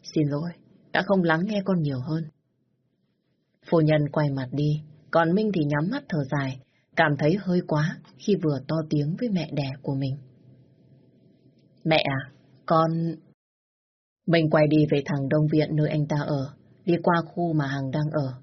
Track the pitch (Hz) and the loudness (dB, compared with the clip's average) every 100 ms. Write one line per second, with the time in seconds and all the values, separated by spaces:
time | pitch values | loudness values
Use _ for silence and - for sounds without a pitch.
0 | - 170 147 143 170 - _ _ _ - | -4 -2 0 -2 -6 -10 _ _ _ -4
1 | 190 196 170 160 202 208 190 185 147 131 | 2 2 2 0 0 -2 0 0 0 -4
2 | 143 160 151 _ _ _ _ _ _ _ | -4 -6 -6 _ _ _ _ _ _ _
3 | _ _ _ _ _ _ - 170 156 156 | _ _ _ _ _ _ 0 2 4 2
4 | 147 160 147 135 131 143 151 151 - - | 0 0 -2 -2 -4 -2 0 -2 -6 -20
5 | _ 165 165 190 220 190 147 147 170 277 | _ 2 4 2 0 0 0 0 -2 -4
6 | - 160 135 147 135 127 _ _ _ - | -4 -4 -2 -2 -4 -8 _ _ _ 0
7 | 160 139 151 202 185 180 - 151 160 - | 0 2 0 0 0 -2 0 0 0 -4
8 | - - - 190 160 135 - 160 156 151 | -16 -10 -2 0 0 -2 -4 -4 -2 -2
9 | 147 185 247 185 151 147 135 139 - 135 | -2 -4 -2 -2 -2 -4 -6 -8 -6 -4
10 | 139 139 - _ - - _ _ _ - | -4 -6 -12 _ -20 -20 _ _ _ -20
11 | _ _ _ _ _ _ _ _ 160 156 | _ _ _ _ _ _ _ _ 0 2
12 | - 135 131 _ _ _ - 160 160 165 | 2 -4 -8 _ _ _ 0 2 2 0
13 | 165 156 _ _ _ _ _ _ _ _ | -4 -6 _ _ _ _ _ _ _ _
14 | _ _ - 170 156 156 151 151 147 143 | _ _ 0 2 4 4 6 4 4 2
15 | 139 147 135 151 151 151 151 151 151 151 | 0 -4 0 2 4 2 2 0 0 0
16 | 147 147 143 143 131 - _ _ - 170 | -2 -2 -2 -4 -4 -12 _ _ -2 0
17 | - 170 - - 170 156 135 139 135 151 | 2 2 0 -4 0 0 -2 -4 -4 -2
18 | 151 151 135 127 | -2 -2 -4 -8